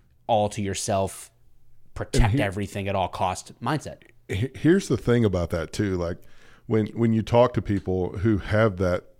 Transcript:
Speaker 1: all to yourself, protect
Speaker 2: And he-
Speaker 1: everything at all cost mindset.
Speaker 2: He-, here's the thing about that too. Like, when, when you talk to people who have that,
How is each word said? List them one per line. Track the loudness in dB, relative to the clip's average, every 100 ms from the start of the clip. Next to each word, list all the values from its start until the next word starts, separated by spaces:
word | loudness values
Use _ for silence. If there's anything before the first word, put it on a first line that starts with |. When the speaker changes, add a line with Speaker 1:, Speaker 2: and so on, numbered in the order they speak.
| _ _ 0
Speaker 1:
all | 2 2
to | -2
yourself, | -6 -4 -2 0 -2 -6 -18 _ -20 -20 -20 -20 -18
protect | -12 -4 2 4
Speaker 2:
And |
he- | 4
Speaker 1:
everything | 0 -4 -6 -6 -4
at |
all | -2 -2
cost | -2 -2 -2 -8 -10
mindset. | -6 -6 -6 -16 -20 -20 _
Speaker 2:
He-, | -4 -4 0
here's | 4 4 2
the | -2
thing | 2 4
about | 4 2 -2
that | -4 -6
too. | -2 -2 0
Like, | -4 -6 -12 -20 -20 -20 -2
when, | 0 0
when | 0 2
you | 2
talk | 2 4 4
to | 2
people | -2 -2 0 -2 -2 0
who | 2 2
have | 0 2 2 2
that, | 0 -2 -4 -20